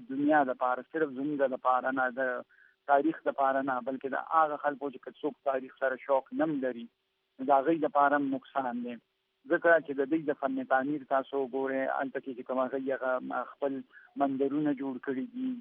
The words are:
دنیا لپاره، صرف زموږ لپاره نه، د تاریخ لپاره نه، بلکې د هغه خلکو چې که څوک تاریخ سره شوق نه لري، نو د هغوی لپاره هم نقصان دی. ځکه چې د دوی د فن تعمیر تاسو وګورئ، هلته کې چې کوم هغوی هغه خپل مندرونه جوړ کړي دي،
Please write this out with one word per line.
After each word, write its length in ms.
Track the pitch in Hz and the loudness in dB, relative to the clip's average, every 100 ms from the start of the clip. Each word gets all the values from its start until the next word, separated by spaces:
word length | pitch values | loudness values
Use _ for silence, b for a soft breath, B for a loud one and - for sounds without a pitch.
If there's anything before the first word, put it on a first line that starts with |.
| 120 | 0
دنیا 320 | 135 147 151 | -2 4 4
لپاره، 480 | 131 123 127 123 123 | 4 0 0 -2 -4
صرف 160 | 160 151 | -2 -2
زموږ 480 | 127 143 143 135 127 | -2 -4 0 0 0
لپاره 380 | 127 127 127 135 | 2 2 2 0
نه، 80 | 127 | -2
د 340 | 120 127 123 - b b b - | 0 -4 -4 -10 b b b 4
تاریخ 300 | 143 156 165 151 | 6 6 2 -4
لپاره 340 | 135 135 135 | 2 2 2
نه، 120 | 139 127 | 0 -2
بلکې 280 | 120 131 135 | -4 -6 -4
د 40 | 135 - | -6 0
هغه 260 | 160 156 147 | 2 2 2
خلکو 260 | 147 139 143 | -4 -4 -8
چې 100 | 127 | -8
که 60 | - | -16
څوک 260 | - 151 123 143 | -6 -8 -4 -4
تاریخ 260 | 131 131 - | -2 -4 -4
سره 140 | 135 131 | -4 -2
شوق 260 | - 135 - 127 | 0 0 0 -2
نه 60 | 160 147 | -2 0
لري، 180 | 127 117 117 _ _ _ _ - | -4 -4 -12 _ _ _ _ -8
نو 80 | 131 | 2
د 60 | 139 | 4
هغوی 200 | 135 165 | 4 2
لپاره 340 | 147 143 143 143 | 2 4 4 4
هم 80 | 139 | 0
نقصان 500 | 135 - 139 127 120 | -4 -4 -4 -4 -4
دی. 140 | 120 117 _ _ _ _ - | -6 -10 _ _ _ _ -2
ځکه 180 | 170 170 165 | 2 6 4
چې 80 | 139 135 | 4 -2
د 100 | 135 | 0
دوی 100 | 160 147 | 0 -2
د 100 | 139 | -2
فن 180 | 135 135 127 | -2 -4 0
تعمیر 340 | 131 135 151 127 | 0 2 -4 0
تاسو 280 | 135 131 139 | -2 0 -2
وګورئ، 360 | 131 131 135 135 135 135 | -2 -2 -2 -2 -2 -2
هلته 200 | 139 135 | -4 -6
کې 120 | 139 120 | -8 -10
چې 60 | 127 | -4
کوم 120 | 131 | -2
هغوی 280 | 127 135 135 | 0 -2 -4
هغه 520 | 127 131 127 131 127 120 | -4 -2 -2 -4 -6 -8
خپل 260 | - 143 135 127 B B 135 | -4 -4 -4 -10 B B -2
مندرونه 600 | 139 135 139 143 151 131 | 0 0 0 0 0 -2
جوړ 200 | 139 123 - | -4 -6 -6
کړي 180 | 131 123 | -6 -6
دي، 140 | 123 131 123 | -6 -6 -2